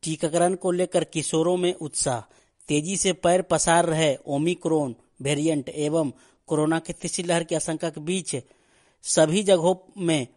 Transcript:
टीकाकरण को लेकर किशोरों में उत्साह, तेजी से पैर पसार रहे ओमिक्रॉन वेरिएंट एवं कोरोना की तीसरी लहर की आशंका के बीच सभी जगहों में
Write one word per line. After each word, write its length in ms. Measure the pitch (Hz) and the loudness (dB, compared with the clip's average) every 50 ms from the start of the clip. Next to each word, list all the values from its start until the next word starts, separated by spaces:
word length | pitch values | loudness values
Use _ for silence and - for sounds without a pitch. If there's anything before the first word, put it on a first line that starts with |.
| - | -6
टीकाकरण 500 | 160 160 151 - 160 151 170 175 175 190 | -8 -6 -4 -4 -2 2 2 2 2 0
को 160 | 180 - 185 | 0 -2 -2
लेकर 320 | 180 175 180 175 - 175 156 | 0 0 -2 0 0 -2 -2
किशोरों 520 | - - 160 143 - - 160 160 175 180 | 0 -6 -6 -4 -2 0 0 2 2 2
में 160 | 180 180 180 175 | 2 0 -2 -2
उत्साह, 460 | - 165 143 - - - 143 123 117 104 _ _ _ _ _ _ _ - - | -4 -10 -10 -6 -4 -4 -2 -4 -4 -8 _ _ _ _ _ _ _ -6 -2
तेजी 260 | 147 147 151 175 196 | -2 -2 -2 -2 -4
से 140 | 180 - 190 175 | -2 0 -2 -2
पैर 260 | - - 175 175 185 | 2 2 2 2 2
पसार 440 | 185 - 170 151 - - 165 170 170 | 2 0 0 0 2 4 4 4 4
रहे 300 | 165 160 156 160 151 135 - - | 2 2 2 2 2 0 -2 -4
ओमिक्रॉन 680 | - 139 143 151 170 180 170 - 170 160 156 147 131 113 _ _ _ _ _ | -4 -2 0 0 0 -2 -2 -2 0 0 0 0 -2 -6 _ _ _ _ _
वेरिएंट 480 | 135 135 147 143 151 165 156 147 127 - | -2 -2 0 0 2 0 0 0 -4 -6
एवं 420 | - 147 147 147 151 165 156 135 113 _ - _ _ _ _ - | -6 -4 -2 0 0 0 -2 -2 -6 _ -20 _ _ _ _ -2
कोरोना 300 | 160 151 151 156 165 165 | 0 0 2 2 0 0
की 140 | 165 - 175 | -2 -6 -12
तीसरी 300 | - - 170 - - 175 | -8 -8 -8 -6 -6 -2
लहर 200 | 175 170 170 170 | 0 0 0 0
की 120 | 160 170 | -2 -2
आशंका 340 | 156 - - 160 156 - 170 | -4 -2 -4 -6 -4 -6 -6
के 120 | 156 160 | -8 -8
बीच 340 | 151 160 185 190 160 - - 131 - _ _ _ _ _ _ _ _ _ _ _ - | -6 -4 -4 -4 -4 -6 -8 -8 -10 _ _ _ _ _ _ _ _ _ _ _ -6
सभी 400 | - - - 160 156 160 208 208 | -2 2 4 4 4 4 0 4
जगहों 320 | 190 196 175 160 180 190 180 - - _ | 4 4 4 4 2 0 0 -4 -20 _
में 300 | 202 180 170 160 147 127 120 _ | -6 -2 0 0 0 -2 -6 _